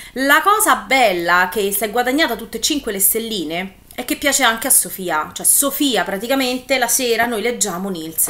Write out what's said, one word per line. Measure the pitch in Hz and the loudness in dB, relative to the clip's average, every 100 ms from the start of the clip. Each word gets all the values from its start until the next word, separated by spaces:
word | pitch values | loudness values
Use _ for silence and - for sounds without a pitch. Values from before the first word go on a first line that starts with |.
| - | -12
La | 247 277 302 | -2 4 4
cosa | 339 427 349 233 | 4 2 4 2
bella | 202 262 226 180 170 180 185 | 2 4 4 2 2 4 4
che | 214 196 | 0 -2
si | 196 220 | -2 -2
è | |
guadagnata | 233 247 277 302 214 | 0 0 2 0 -2
tutte | 220 226 | -8 -4
e | |
cinque | - 294 240 | -2 -2 -2
le | 196 | 0
stelline | - 226 226 214 151 165 190 - - - | 0 0 -2 -6 -4 -6 -8 -12 -18 -12
è | |
che | 247 294 | -6 -2
piace | 285 269 | 0 2
anche | 247 226 269 | 2 0 0
a | |
Sofia, | - 180 - 180 156 160 | 0 0 -6 -2 -2 -4
cioè | - 180 | -4 0
Sofia | - 277 - 285 208 | 2 0 0 0 2
praticamente | 175 196 233 269 254 254 - 262 | 0 -4 -2 0 0 -2 -2 0
la | 233 | 2
sera | - 247 220 240 | 0 0 0 0
noi | 226 | 0
leggiamo | 233 233 208 175 196 | -2 -2 -2 -2 -6
Nils, | 175 160 160 - | -6 -8 -4 -4